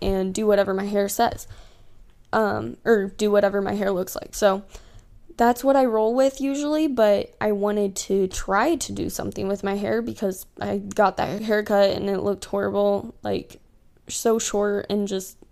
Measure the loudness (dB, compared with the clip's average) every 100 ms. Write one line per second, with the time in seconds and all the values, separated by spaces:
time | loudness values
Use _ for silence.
0 | -2 0 0 0 2 4 2 0 -2 0
1 | 0 0 -2 -2 -14 -18 -20 -20 -20 -20
2 | -20 -20 -4 0 0 -2 -6 -6 2 2
3 | 2 0 2 4 4 2 -2 -2 -2 -2
4 | -4 -8 -10 0 2 2 -4 -20 -20 -20
5 | -20 -20 -12 0 2 2 4 4 4 2
6 | 2 4 2 2 -4 -2 0 0 0 4
7 | 4 4 0 -4 -2 0 0 0 -2 -2
8 | -2 0 0 -2 -2 0 2 0 -4 -6
9 | -6 -6 -6 -4 -4 -4 -4 -4 -2 -2
10 | -4 -4 -4 -4 -12 -10 -6 -6 -6 2
11 | 2 2 -4 -4 -2 -2 2 4 4 2
12 | -2 -2 -2 -4 -4 -2 0 2 2 2
13 | -4 -10 -6 -6 -6 -18 _ _ _ _
14 | -12 -2 0 0 0 -2 0 -2 -2 -2
15 | -2 -4 -8 -16 -20